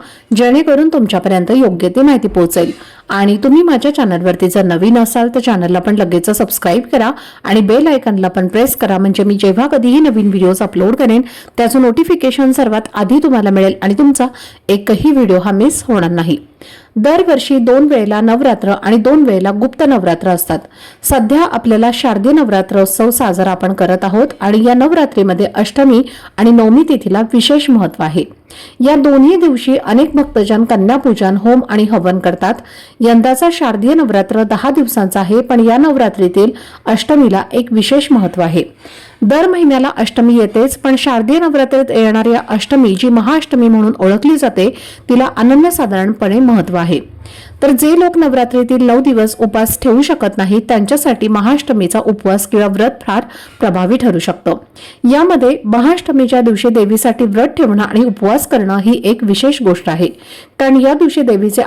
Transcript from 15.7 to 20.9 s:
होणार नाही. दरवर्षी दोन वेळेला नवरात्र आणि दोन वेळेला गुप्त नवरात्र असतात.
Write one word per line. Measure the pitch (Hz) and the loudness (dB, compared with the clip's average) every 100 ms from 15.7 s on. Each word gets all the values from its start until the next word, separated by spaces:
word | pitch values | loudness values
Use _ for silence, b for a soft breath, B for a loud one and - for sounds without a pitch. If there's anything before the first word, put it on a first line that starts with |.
| - - | -2 -2
होणार | 208 170 | -2 -2
नाही. | 175 165 151 - _ B B B 220 | -2 -2 -4 -8 _ B B B -2
दरवर्षी | 262 339 359 285 - 269 | 0 2 2 0 0 0
दोन | 233 262 294 | 2 2 2
वेळेला | 269 208 208 | 2 0 0
नवरात्र | 220 233 277 220 190 196 | 0 2 0 0 -2 -2
आणि | 196 233 | 0 0
दोन | 226 302 | 2 2
वेळेला | 269 190 190 | 2 2 -2
गुप्त | 208 262 - 302 | -2 -4 -2 0
नवरात्र | 247 180 165 190 | 0 0 -2 -2
असतात. | 175 - 160 - B B | -2 -4 -8 -8 B B